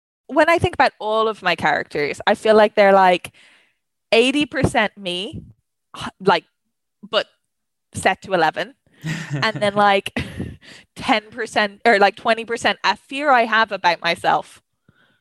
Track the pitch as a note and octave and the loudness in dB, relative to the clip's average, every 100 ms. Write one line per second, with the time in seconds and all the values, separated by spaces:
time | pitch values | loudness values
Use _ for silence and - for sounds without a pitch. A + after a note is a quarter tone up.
0 | _ _ - C4+ D#4 E4+ F4+ D#4+ B3 - | _ _ -6 0 2 2 0 0 -2 -2
1 | G#3 A3 A3 G3+ F#3 E3+ D#3+ - - D#3 | -4 -2 -2 -2 -4 -2 0 -2 -4 -6
2 | D3 - - G#3 A3 G#3+ G#3+ - G3 G3 | -6 -4 -2 0 4 4 4 4 4 6
3 | F#3 F3+ - - _ _ _ _ _ _ | 4 2 -2 -20 _ _ _ _ _ _
4 | _ A3+ B3+ C#4+ D4 - - B3+ G#3 - | _ 2 2 0 -4 -2 -2 0 -4 -6
5 | F#3+ F3+ G#3+ - - _ _ _ _ - | -10 -10 -10 -14 -18 _ _ _ _ -16
6 | A#3+ - F#3+ E3+ - _ _ _ _ _ | -16 -6 0 0 -2 _ _ _ _ _
7 | G#3 G#3+ - _ _ _ _ _ _ - | -6 -6 -6 _ _ _ _ _ _ -6
8 | G3 F#3+ - F#3 D#3 D#3 G3+ _ _ _ | -2 -2 -4 -2 0 -2 -8 _ _ _
9 | D#3 D#3+ D3+ C#3+ A3 D3 G#3 G3+ G3+ G3 | -10 -10 -8 -4 -4 -2 -4 2 2 2
10 | - - - - - - - - _ - | -2 -8 -10 -10 -12 -14 -20 -20 _ -10
11 | - A3 G#3 A#3+ A3 A#3+ G#3 G3+ A#3 G3+ | -2 -2 -4 -12 -8 -4 -4 -2 2 4
12 | G3 - A#3 A3+ A3 A#3 A3+ G3 F3+ G#3 | 4 2 -2 -2 -4 -4 -2 -2 -2 -4
13 | _ C#4 D4 B3+ A3+ A3 A3+ G3 F3 E3+ | _ -6 0 2 2 0 0 -2 -2 -2
14 | E3+ F3 D#3+ D#3 - - _ _ _ _ | -2 -2 0 -2 -2 -16 _ _ _ _
15 | _ _ | _ _